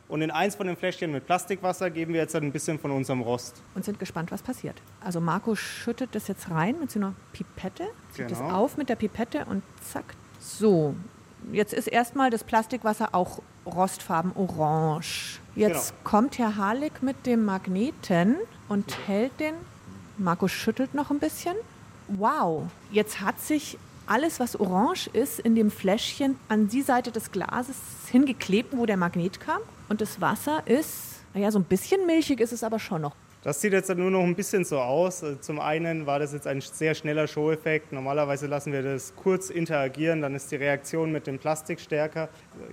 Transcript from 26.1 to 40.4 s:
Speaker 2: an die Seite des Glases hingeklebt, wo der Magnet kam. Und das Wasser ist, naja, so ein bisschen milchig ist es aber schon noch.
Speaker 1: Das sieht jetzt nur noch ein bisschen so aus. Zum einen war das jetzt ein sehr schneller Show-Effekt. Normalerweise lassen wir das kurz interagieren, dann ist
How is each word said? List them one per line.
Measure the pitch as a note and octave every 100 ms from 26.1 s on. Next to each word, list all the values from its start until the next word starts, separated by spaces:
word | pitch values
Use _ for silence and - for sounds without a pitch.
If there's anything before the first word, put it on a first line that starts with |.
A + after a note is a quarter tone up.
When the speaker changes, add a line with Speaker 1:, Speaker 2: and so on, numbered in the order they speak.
| - C#4 C4+ -
Speaker 2:
an | G#3+ G#3
die | B3
Seite | C#4 B3 B3
des | A3+ -
Glases | F#3+ - - B3+ C4 - - -
hingeklebt, | B3 C#4 A#3 - G3 B3 C4
wo | A#3
der | G3
Magnet | F3 F3 F3 -
kam. | - F4 A4+ - -
Und | G#3+
das | G#3+ -
Wasser | D#3+ G#3+ - D#4 -
ist, | C4 D#4+ - - - - G3
naja, | G3+
so | G#3+
ein | E3+
bisschen | F#3+ - G4 F4
milchig | D#4+ D4 C#4
ist | A3+
es | A#3+
aber | A3 A3
schon | - E3
noch. | D3 - - -
Speaker 1:
Das | C#3+ C#3+
sieht | G#3
jetzt | F#3+ F#3
nur | F3+ F#3
noch | F#3+
ein | F3 F3
bisschen | G3 G3+
so | F3 C#3+
aus. | B2 C#3+ F3+ F3+ D#3 C#3
Zum | - D3+
einen | D3 D#3 E3+ D#3+ C#3+
war | C#3+
das | D3
jetzt | D3 D3
ein | C#3
sehr | - - D#3 D3+
schneller | D3+ D3+ D3+
Show-Effekt. | - D3+ D#3 D#3+ D#3 D#3
Normalerweise | C3+ C3 D3 C#3+ C#3 C#3+
lassen | C#3+ D3
wir | C#3
das | C3 C3+ - -
kurz | F#3+ F#3 F#3+
interagieren, | E3+ E3 D3+ C3+ C3+ D#3+ D#3+
dann | C#3+
ist | C#3